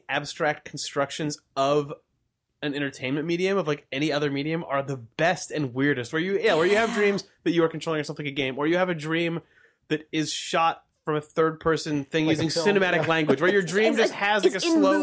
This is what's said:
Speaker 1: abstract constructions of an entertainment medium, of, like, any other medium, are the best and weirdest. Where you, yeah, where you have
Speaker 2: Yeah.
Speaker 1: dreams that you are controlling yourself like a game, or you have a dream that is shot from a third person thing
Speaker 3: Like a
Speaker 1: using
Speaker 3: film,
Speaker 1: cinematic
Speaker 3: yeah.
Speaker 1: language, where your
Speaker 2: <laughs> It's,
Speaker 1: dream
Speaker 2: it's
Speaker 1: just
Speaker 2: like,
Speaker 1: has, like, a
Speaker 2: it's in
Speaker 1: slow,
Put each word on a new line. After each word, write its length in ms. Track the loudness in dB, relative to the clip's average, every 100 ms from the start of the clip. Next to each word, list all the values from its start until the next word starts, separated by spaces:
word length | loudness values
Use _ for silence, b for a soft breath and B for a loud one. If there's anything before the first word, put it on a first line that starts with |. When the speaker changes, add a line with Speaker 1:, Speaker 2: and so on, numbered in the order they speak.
| -4
Speaker 1:
abstract 560 | -4 -4 -2 -2 -2 -8
constructions 760 | -8 -6 -2 -4 -4 -6 -6 _ -2
of 380 | 2 2 0 -8 _ _ _ _ _ _
an 100 | -6
entertainment 540 | -4 -4 -4 -4 -4 -2
medium, 280 | -2 0 0
of, 120 | -2
like, 180 | -4 -6
any 200 | -4 -2
other 200 | 0 0
medium, 320 | -2 -2 -4 -2
are 140 | -4
the 160 | -2 -6
best 540 | -10 -2 0 0 -4
and 240 | -4 -4 0
weirdest. 360 | 2 2 -2
Where 80 | -2
you, 180 | -2 0
yeah, 160 | 2 2
where 100 | 4
you 100 | 4
have 140 | 2
Speaker 2:
Yeah. 60 | 2
Speaker 1:
dreams 280 | 2 0 -4 b
that 80 | -2
you 120 | 2
are 60 | 2
controlling 300 | 0 -4 -4
yourself 180 | -4 -8
like 100 | -6
a 40 |
game, 260 | -4 -4 -2
or 80 | 0
you 120 | 2
have 120 | 0
a 60 | -2
dream 460 | -2 -2 -2 -4 b b b b _
that 180 | -4 -4
is 220 | -4 -4
shot 500 | -4 -4 0 0 0 _ _ -4
from 100 | -4
a 40 |
third 380 | -2 0 0 2
person 440 | 0 0 0 -4
thing 220 | -2 0 0
Speaker 3:
Like 140 | 0
a 40 |
Speaker 1:
using 200 | 0 2
Speaker 3:
film, 120 | 2 4
Speaker 1:
cinematic 240 | 4 2
Speaker 3:
yeah. 40 | 2
Speaker 1:
language, 320 | 2 2 2
where 100 | 4
your 100 | 2
Speaker 2:
<laughs> 20 |
It's, 80 | 2
Speaker 1:
dream 180 | 2 2
Speaker 2:
it's 40 | 4
Speaker 1:
just 120 | 2
Speaker 2:
like, 80 | 0
Speaker 1:
has, 240 | 0 2
like, 100 | 2
a 20 | 2
Speaker 2:
it's 100 | 2
in 60 |
Speaker 1:
slow, 220 | 4 4 4